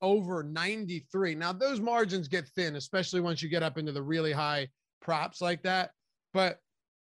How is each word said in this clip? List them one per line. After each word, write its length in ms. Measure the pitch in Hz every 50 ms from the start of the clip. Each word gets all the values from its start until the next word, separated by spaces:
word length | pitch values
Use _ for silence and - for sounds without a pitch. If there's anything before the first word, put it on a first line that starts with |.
over 440 | - 190 196 214 190 175 185 170 151
ninety-three. 880 | 147 156 160 170 190 214 220 214 175 175 165 139 - - 190 196 175 156
Now, 180 | 156 165 175 185
those 280 | 185 254 277 277 220
margins 480 | 208 233 233 233 226 196 185 190 165 139
get 180 | 156 180 151
thin, 300 | - - - 180 160 147
especially 440 | 147 135 - - 190 180 - - 185
once 220 | 170 170 165 147 165
you 60 | 156
get 160 | 151 170 160
up 140 | 160 135 160
into 120 | 156 151
the 120 | 143 143 139
really 300 | 143 160 160 160 156 147
high 360 | 147 151 147 147 143 139 135 - _ _ _ _ _ -
props 380 | - 165 151 156 - - -
like 220 | 180 175 175 165 -
that. 260 | 190 185 185 180 - - _ _ _ _ _ _ _ -
But 280 | 190 190 180 170 - _ _ _ _ _ _ _ _ _ _